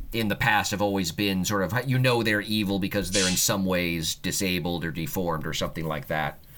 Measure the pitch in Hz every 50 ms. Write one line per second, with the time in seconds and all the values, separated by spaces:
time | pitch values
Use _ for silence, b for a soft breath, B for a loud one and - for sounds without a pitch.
0 | - - - 117 110 101 - - - 123 107 104 95 - 107 90 104 101 98 98
1 | 92 82 - - 104 101 95 92 90 - 107 98 95 85 104 123 123 135 127 127
2 | 127 127 120 117 110 110 107 104 101 107 107 107 104 95 101 95 95 95 - 104
3 | 92 87 92 104 95 90 92 87 - - 110 95 95 92 92 87 87 85 85 82
4 | 80 - - - - 92 80 - 101 92 90 87 80 87 87 82 80 85 - 82
5 | 82 73 - 98 90 87 80 76 76 80 73 - 92 85 - 85 80 80 76 73
6 | 69 - 82 78 73 71 - - B B B